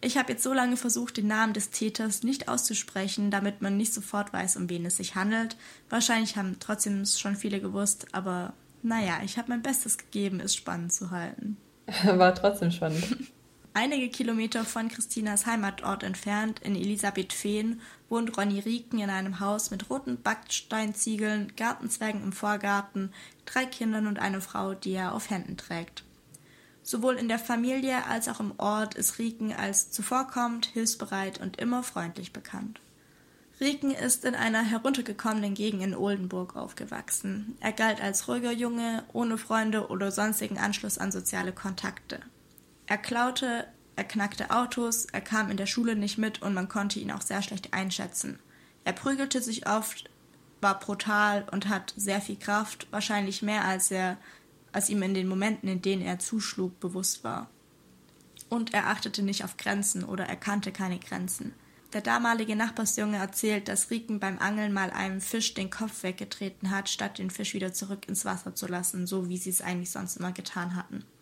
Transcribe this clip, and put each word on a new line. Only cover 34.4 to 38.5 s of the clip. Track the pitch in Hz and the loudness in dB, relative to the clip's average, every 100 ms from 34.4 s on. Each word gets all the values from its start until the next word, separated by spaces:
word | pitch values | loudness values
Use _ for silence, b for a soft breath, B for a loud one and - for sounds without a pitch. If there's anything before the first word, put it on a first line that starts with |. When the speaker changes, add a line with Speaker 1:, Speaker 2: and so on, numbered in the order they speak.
| 226 220 | 2 4
Speaker 1:
heruntergekommenen | 226 226 262 269 233 208 226 214 202 196 | 2 2 2 0 -2 -2 0 0 0 0
Gegend | 208 202 | 0 0
in | 190 185 | -2 0
Oldenburg | 196 202 185 185 180 - | 0 0 -2 -4 -4 -6
aufgewachsen. | - - - - - - 196 196 208 - | -10 -8 -8 -8 -4 -4 -2 -6 -6 -4
Er | - | -2
galt | 214 226 208 | 2 2 2
als | 196 196 - | 0 -2 0
ruhiger | 240 240 | 0 0